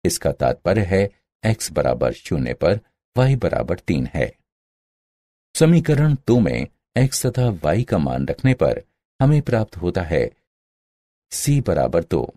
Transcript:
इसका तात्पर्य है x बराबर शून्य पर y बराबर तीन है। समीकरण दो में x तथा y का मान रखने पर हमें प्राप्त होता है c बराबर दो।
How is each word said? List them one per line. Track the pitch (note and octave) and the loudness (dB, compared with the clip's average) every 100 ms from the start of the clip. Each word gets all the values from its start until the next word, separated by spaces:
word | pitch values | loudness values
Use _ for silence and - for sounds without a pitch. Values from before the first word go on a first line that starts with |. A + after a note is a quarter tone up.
इसका | F2 - - | -4 -2 -4
तात्पर्य | C2+ B1+ - E2+ G#2 | -2 -2 -2 -2 0
है | F#2 F#2+ G2+ _ _ _ | 2 0 0 _ _ _
x | A2+ A2 - | -4 -2 -4
बराबर | D2+ C#2 A#1+ B1+ | -2 0 0 -2
शून्य | A#1 - E2 A#1+ | -4 -6 -4 -4
पर | - D#2 G2+ _ _ _ - | -2 0 0 _ _ _ 0
y | C3 C3+ | 2 2
बराबर | E2+ - A#1 F2+ | 0 -2 -4 -6
तीन | - D#2 B1+ | -2 -4 -2
है। | - A#1+ - _ _ _ _ _ _ _ _ _ _ _ - | -4 -4 -6 _ _ _ _ _ _ _ _ _ _ _ 2
समीकरण | D#3+ E3+ D#3+ C#3+ D3+ C#3 - | 4 4 4 2 2 0 2
दो | A#2+ | 2
में | E2+ A#1+ C2+ _ _ - | 2 -2 -8 _ _ -2
x | C3+ - B2+ | 0 0 -4
तथा | A#2+ B2 F2+ | 0 -2 0
y | D2 F2+ | -2 0
का | C3 G2 | 0 -2
मान | C#2 B1+ C#2 | -2 -2 -4
रखने | C#2+ B2+ | -2 0
पर | B2+ C#2+ A1+ - _ _ _ | 2 0 0 -8 _ _ _
हमें | C3+ D3 | 2 2
प्राप्त | - A2+ G#2+ E2+ | 0 -2 -2 -4
होता | F2 F#2 | -4 -4
है | E2+ D#2 A1+ _ _ _ _ _ _ _ _ _ _ | -2 -2 -2 _ _ _ _ _ _ _ _ _ _
c | - - C#3+ A#2 | -6 0 0 0
बराबर | D#2 B1 E2+ | 0 0 0
दो। | E2 D2+ - | 0 -4 -4